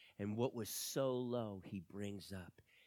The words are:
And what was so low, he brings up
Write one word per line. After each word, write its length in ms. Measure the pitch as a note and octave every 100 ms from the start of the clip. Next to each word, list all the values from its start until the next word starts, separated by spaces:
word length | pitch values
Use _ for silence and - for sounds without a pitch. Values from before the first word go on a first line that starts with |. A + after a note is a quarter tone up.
| - -
And 180 | G2+ G#2+
what 180 | B2+
was 140 | A#2 G#2+
so 480 | - - D3 C3+ B2+
low, 440 | B2 A#2+ A2 F#2+
he 180 | - G2+
brings 540 | E2 G2+ G2+ G2+ -
up 280 | F#2+ F2 - - -